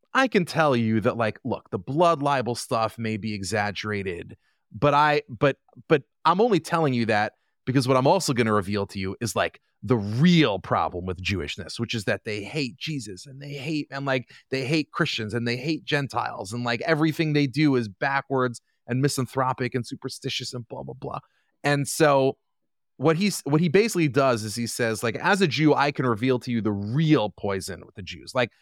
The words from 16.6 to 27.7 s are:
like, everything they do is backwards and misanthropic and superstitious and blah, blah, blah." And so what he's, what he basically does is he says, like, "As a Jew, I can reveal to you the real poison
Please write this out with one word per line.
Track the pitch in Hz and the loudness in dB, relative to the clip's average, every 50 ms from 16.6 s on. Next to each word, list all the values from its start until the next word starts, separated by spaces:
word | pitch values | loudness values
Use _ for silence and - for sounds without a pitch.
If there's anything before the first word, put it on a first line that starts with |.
| 123 | -4
like, | 120 120 117 | -4 -4 -2
everything | - - 165 147 156 160 143 - 165 156 147 | -2 0 0 2 2 0 0 0 0 0 2
they | 147 143 | 2 0
do | 135 117 151 156 147 135 | 0 0 2 2 4 4
is | 127 117 104 | 2 0 -2
backwards | 95 - - 139 139 139 - - 135 131 127 123 120 - - _ _ _ _ - | -6 -6 -4 -2 -2 -2 -2 -2 0 0 0 0 -2 -6 -14 _ _ _ _ -4
and | 123 127 | -2 0
misanthropic | 139 147 - - 131 - - 135 131 127 131 - 131 120 - | 0 0 0 -2 -4 -4 -2 -2 0 0 0 -2 -4 -4 -2
and | 127 120 | -4 -4
superstitious | - 277 - - 131 - - - 135 - - 127 - - | -6 -8 -10 -10 -10 -10 -10 -8 -8 -8 -8 -8 -8 -10
and | 123 113 - | -10 -12 -12
blah, | - - | -12 -12
blah, | 135 135 131 | -12 -12 -12
blah." | 131 - 135 - - - _ _ _ _ _ _ _ - | -12 -10 -10 -10 -10 -12 _ _ _ _ _ _ _ -2
And | 143 147 143 139 - | 0 0 0 0 -2
so | - - 160 151 143 139 135 135 - - _ _ _ _ _ _ _ _ _ _ _ | 0 4 4 6 6 6 4 2 0 -4 _ _ _ _ _ _ _ _ _ _ _
what | - 123 156 165 160 | -2 0 2 2 2
he's, | 202 202 - - | 2 0 -2 -2
what | - 143 139 170 | -2 0 2 2
he | 180 170 | 4 4
basically | 135 185 220 226 - 180 165 147 | 4 4 4 2 2 0 0 2
does | 107 143 135 135 123 110 107 | 2 2 4 4 2 0 -2
is | 107 98 | -6 -6
he | 117 117 | -6 -6
says, | 110 - - 123 117 110 107 - | -6 -4 -2 -2 -2 -2 -2 -2
like, | 117 104 - | -4 -4 -2
"As | - 170 202 185 | 0 0 2 2
a | 196 160 | 2 2
Jew, | 113 127 156 147 143 | 2 4 4 4 4
I | 123 139 147 | 4 4 2
can | 143 - 135 127 | 0 0 0 0
reveal | 117 101 120 131 127 120 | 0 0 2 0 0 0
to | - - | -2 -2
you | 120 117 | -2 -2
the | 101 110 | 0 0
real | 104 98 101 104 120 147 165 156 151 127 107 101 | -2 -2 -4 -2 0 0 4 4 4 4 4 0
poison | - - - 101 98 98 92 - | -4 -6 -6 -4 -4 -4 -6 -8